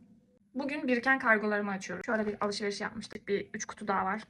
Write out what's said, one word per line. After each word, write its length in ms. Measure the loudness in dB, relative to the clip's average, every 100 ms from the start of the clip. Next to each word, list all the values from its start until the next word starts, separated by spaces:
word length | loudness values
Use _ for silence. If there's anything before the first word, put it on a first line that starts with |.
| -20 -20 _ _ _ -6
Bugün 320 | -4 -2 2
biriken 320 | 2 4 4
kargolarımı 520 | 6 4 4 0 0
açıyorum. 340 | -4 -6 -6 -2
Şöyle 220 | 0 0
bir 180 | 0 -2
alışveriş 360 | 0 -2 -2
yapmıştık. 460 | -6 -8 -10 -8 -2
Bir 220 | -2 -2
üç 120 | -8 -10
kutu 220 | -8 -2
daha 180 | 0 0
var. 180 | -2 -6